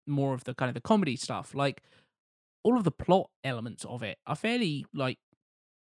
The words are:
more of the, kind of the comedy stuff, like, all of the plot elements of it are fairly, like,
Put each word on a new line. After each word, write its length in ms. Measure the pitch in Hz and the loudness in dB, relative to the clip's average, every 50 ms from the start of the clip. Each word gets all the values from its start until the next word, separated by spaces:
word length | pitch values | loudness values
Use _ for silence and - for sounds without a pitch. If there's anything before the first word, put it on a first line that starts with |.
| _ | _
more 280 | - 143 139 139 139 131 | -2 0 0 0 0 0
of 100 | 123 - | -2 -4
the, 100 | - 123 | -8 -4
kind 160 | - 135 127 | -2 -2 -2
of 60 | 123 | -2
the 60 | - | -4
comedy 340 | - - 220 208 190 147 120 | 0 2 2 4 4 2 -2
stuff, 380 | - - - 117 98 - - - | -4 -4 -6 -6 -6 -6 -8 -4
like, 280 | 139 139 143 - - _ _ _ _ _ _ _ _ _ _ _ _ _ _ _ _ _ | -2 0 0 -2 -4 _ _ _ _ _ _ _ _ _ _ _ _ _ _ _ _ _
all 140 | 214 247 247 | 4 4 4
of 60 | 202 | 4
the 80 | 165 | 2
plot 380 | - - - - 175 190 - - _ _ - | 0 0 2 4 4 4 4 0 _ _ -6
elements 420 | 135 127 117 110 120 104 - - | -4 -4 -4 -6 -10 -10 -12 -12
of 180 | 107 120 123 113 | -10 -10 -8 -8
it 140 | 101 - - _ - | -8 -8 -10 _ -6
are 80 | 147 | -6
fairly, 500 | - - 220 240 247 233 170 147 143 - - - | -2 0 0 0 2 0 0 0 -4 -6 -8 -6
like, 260 | 143 135 131 - - _ _ _ _ _ _ _ _ _ _ _ _ _ _ | -4 -2 -2 -4 -6 _ _ _ _ _ _ _ _ _ _ _ _ _ _